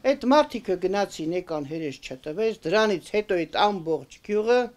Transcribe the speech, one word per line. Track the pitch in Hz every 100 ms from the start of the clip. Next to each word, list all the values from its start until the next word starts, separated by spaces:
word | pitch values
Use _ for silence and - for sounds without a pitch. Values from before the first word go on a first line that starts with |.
Այդ | 262 269
մարդիկը | 240 294 294 233 - 180
գնացին, | 185 202 190 - 156
եկան | 180 180 156 139
հերս | 165 156 131
չտվեց, | - 170 156 160 226 214
դրանից | 160 208 214 180 -
հետո | 208 208 180
այդ | 156 -
ամբողջ | 208 196 160 151 131 -
գյուղը | - 208 214 247 240